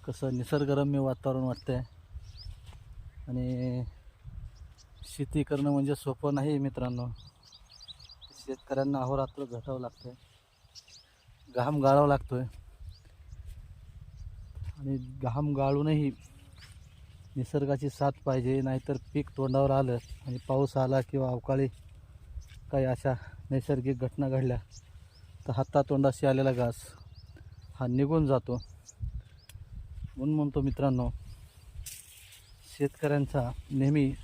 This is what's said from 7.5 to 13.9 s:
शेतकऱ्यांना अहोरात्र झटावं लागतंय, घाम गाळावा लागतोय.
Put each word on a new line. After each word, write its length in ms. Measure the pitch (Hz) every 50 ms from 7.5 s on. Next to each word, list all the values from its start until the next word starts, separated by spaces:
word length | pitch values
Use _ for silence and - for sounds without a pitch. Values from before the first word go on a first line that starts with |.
| - - - - - - - - - - - - - - - - -
शेतकऱ्यांना 640 | - - - 131 - - - 135 135 135 139 139 135
अहोरात्र 460 | 127 127 139 135 135 123 - - 139
झटावं 360 | 120 120 117 117 139 131 127
लागतंय, 320 | 127 120 - - - 123 123 - - _ _ _ _ _ _ _ _ _ _ - _ - - - _ _ _ _ _ - - _ - -
घाम 320 | - 123 123 139 151 147
गाळावा 260 | 135 135 135 143 147
लागतोय. 360 | 143 139 135 - - 131 123 131 117 - - - - - - - - - - - - - - - - - - - - - - - - - - - -